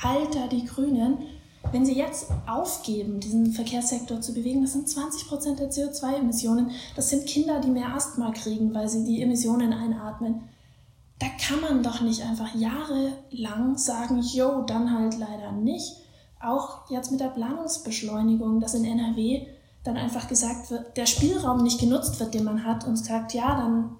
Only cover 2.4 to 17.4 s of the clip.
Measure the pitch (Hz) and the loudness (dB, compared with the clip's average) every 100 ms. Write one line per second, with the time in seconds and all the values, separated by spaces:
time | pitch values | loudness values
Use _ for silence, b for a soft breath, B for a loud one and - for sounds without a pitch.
2.4 | - 240 349 - - 208 208 202 208 226 | -2 -2 -2 -4 -4 -4 -2 -4 0 4
3.4 | 226 220 233 240 240 240 - 226 247 233 | 4 2 -2 -2 0 -2 -4 -6 -4 -4
4.4 | 240 269 269 277 - 277 302 302 - 294 | 0 2 2 0 -2 -2 -4 -6 -6 -4
5.4 | 294 277 269 277 285 - 262 277 240 220 | -2 -2 -2 -2 -2 -2 -2 2 2 2
6.4 | 226 233 240 B B B - 277 - 294 | 2 2 2 B B B 0 0 0 0
7.4 | 311 294 254 247 247 269 - - 226 220 | 2 2 2 2 0 -4 -4 -2 -2 -2
8.4 | 220 220 214 214 214 226 240 226 247 233 | -2 0 2 0 0 0 2 2 2 2
9.4 | 233 240 233 220 226 220 214 - 226 226 | 2 2 2 2 -2 -2 -4 -4 -2 -4
10.4 | B B B B B B - - 262 - | B B B B B B -18 -8 -8 -4
11.4 | - 294 320 262 240 - 226 - 226 226 | -2 0 2 2 2 0 0 0 -2 -4
12.4 | 220 233 220 277 302 269 269 269 - - | -2 -2 0 -2 -2 0 0 -4 -10 -8
13.4 | 220 214 254 277 - 233 240 247 240 254 | -4 0 0 0 0 -2 0 0 0 2
14.4 | 262 269 220 226 240 226 220 226 214 214 | 2 2 0 0 0 2 0 -2 -6 -8
15.4 | 208 202 226 349 - - b b b b | -8 -2 0 -2 -6 -12 b b b b
16.4 | 240 269 262 - - 262 254 269 262 240 | -2 -2 -2 -10 -6 -6 -2 -2 -2 -2